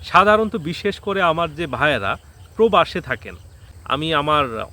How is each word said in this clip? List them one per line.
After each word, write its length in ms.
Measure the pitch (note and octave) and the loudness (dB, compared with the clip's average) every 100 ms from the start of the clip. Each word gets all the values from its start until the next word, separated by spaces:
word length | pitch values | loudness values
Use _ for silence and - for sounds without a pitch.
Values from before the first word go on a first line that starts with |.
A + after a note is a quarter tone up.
সাধারণত 540 | - F3+ G3+ G#3+ A3 A3 | 2 4 6 4 2 -4
বিশেষ 420 | D#3 F3 G3+ G3 | -6 -6 -6 -4
করে 240 | G#3 G3 | -6 0
আমার 320 | F3 D#3+ E3+ | 0 0 -4
যে 120 | D3 D#3+ | -6 -6
ভাইয়েরা 500 | A#2+ D3 B2 G2 B2+ - - - - | 0 0 2 -2 -6 -12 -20 -12 0
প্রবাসে 440 | A3+ F#3+ D#3 F#3 | 2 2 0 -4
থাকেন, 340 | C#3 B2 G2+ E2+ - - - - | -6 -8 -8 -18 -20 -20 -20 -16
আমি 300 | - C#3 D#3+ | -6 -4 0
আমার 500 | D3+ D3 D3+ C3 A2 G2+ | 0 2 0 0 -4 -8